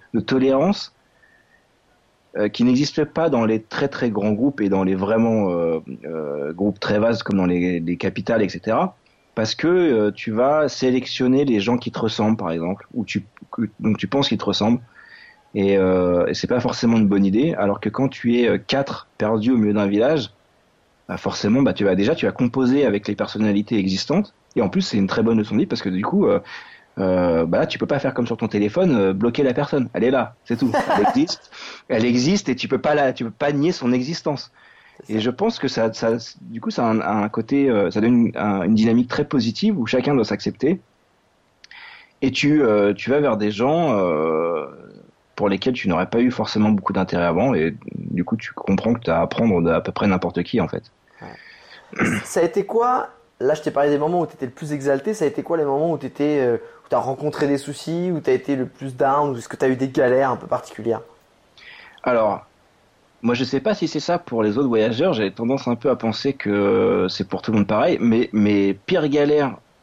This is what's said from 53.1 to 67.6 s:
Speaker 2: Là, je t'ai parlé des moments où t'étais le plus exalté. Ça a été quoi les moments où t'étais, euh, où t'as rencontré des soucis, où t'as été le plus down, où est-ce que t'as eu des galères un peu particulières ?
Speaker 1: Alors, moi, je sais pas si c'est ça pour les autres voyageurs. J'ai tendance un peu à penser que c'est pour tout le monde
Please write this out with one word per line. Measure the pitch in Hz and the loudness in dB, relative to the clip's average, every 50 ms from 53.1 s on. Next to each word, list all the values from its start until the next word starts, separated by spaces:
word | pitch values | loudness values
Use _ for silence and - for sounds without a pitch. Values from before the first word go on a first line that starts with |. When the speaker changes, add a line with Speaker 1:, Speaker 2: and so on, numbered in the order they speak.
| - _ _ _ _ - | -12 _ _ _ _ -2
Speaker 2:
Là, | 123 135 151 | 0 0 0
je | 156 | 0
t'ai | - 151 | -2 -4
parlé | - 143 143 147 | 0 2 2 2
des | 147 | 2
moments | 143 151 160 180 180 | 2 0 0 0 0
où | 165 | -2
t'étais | - - - 131 | -4 -6 -8 -10
le | 120 | -10
plus | - - 160 147 147 | -10 -10 -8 -6 -6
exalté. | 143 135 143 139 135 - 214 214 | -4 0 0 0 0 0 -4 -2
Ça | 208 165 | 0 0
a | 139 | -2
été | - - - | -2 -2 -4
quoi | - 170 | -2 0
les | 165 151 | 0 0
moments | 139 135 143 156 170 160 | 0 0 0 0 0 -2
où | |
t'étais, | - - 127 - - 143 151 151 143 | -4 -6 -8 -4 -2 0 0 2 2
euh, | 127 120 117 | 2 2 0
où | 110 - - - - _ - | 0 -4 -10 -20 -16 _ -2
t'as | - | -2
rencontré | 202 - - - - 151 151 147 - 147 | -2 0 -2 -4 -4 -4 -6 -2 -2 0
des | 135 143 | 0 0
soucis, | 135 - 147 143 - - 156 165 170 175 185 175 | -2 -2 -8 -12 -10 -8 -6 -4 -4 -2 -2 -2
où | 151 | -2
t'as | - - 131 | 0 0 0
été | 127 - - 143 | 0 0 -2 -2
le | 131 127 | -2 -4
plus | 123 - - 139 135 127 | -6 -8 -12 -12 -10 -4
down, | 120 143 135 139 147 147 143 131 | -2 0 2 2 2 0 0 -2
où | |
est-ce | 117 110 | -6 -8
que | - - | -10 -6
t'as | - 139 131 | 0 0 0
eu | 131 | 2
des | 120 135 | 0 -2
galères | 135 131 156 135 123 127 131 135 131 | -2 0 2 2 4 4 4 2 2
un | 120 | -2
peu | - - | -4 -4
particulières ? | - - - - - - - 110 117 110 107 - - - _ _ _ _ _ _ _ _ - - - - - - - - - - | -6 -6 -6 -6 -10 -14 -6 -2 -2 -2 -2 -4 -14 -20 _ _ _ _ _ _ _ _ -20 -20 -20 -20 -20 -20 -20 -16 -6 -2
Speaker 1:
Alors, | 127 123 113 110 104 98 - - _ _ _ _ _ _ _ _ _ _ _ _ _ _ - | 0 2 2 2 2 0 -2 -8 _ _ _ _ _ _ _ _ _ _ _ _ _ _ -4
moi, | - 117 120 | -2 -2 0
je | 120 131 | 0 -2
sais | 123 139 135 | -2 -2 -2
pas | 131 214 202 | 0 0 -2
si | - 175 | 0 -2
c'est | 156 - 151 | -4 -4 -4
ça | - - 175 170 | -2 -2 -2 -2
pour | - - 123 113 110 | -2 -4 -2 0 0
les | 107 104 | 0 2
autres | 127 143 | 0 0
voyageurs. | 127 117 110 107 123 117 117 160 190 156 | 2 2 2 2 2 2 0 0 0 2
J'ai | 113 104 98 | 0 -2 -2
tendance | 95 - 117 117 135 127 - 123 | -4 -4 -2 -2 -2 -2 -2 -4
un | 120 | -4
peu | 117 - 143 | 0 0 0
à | 123 | 0
penser | 120 - 113 107 - - 139 135 | 0 -2 -4 -4 -2 -2 -4 -4
que | - - 107 101 101 101 101 101 101 101 98 95 95 92 95 | -2 -2 -2 0 2 2 2 2 2 2 2 2 0 0 -2
c'est | - - 95 | -4 -6 -6
pour | 95 - 90 | -6 -6 -6
tout | - - | -4 -2
le | 110 | 0
monde | 107 | 0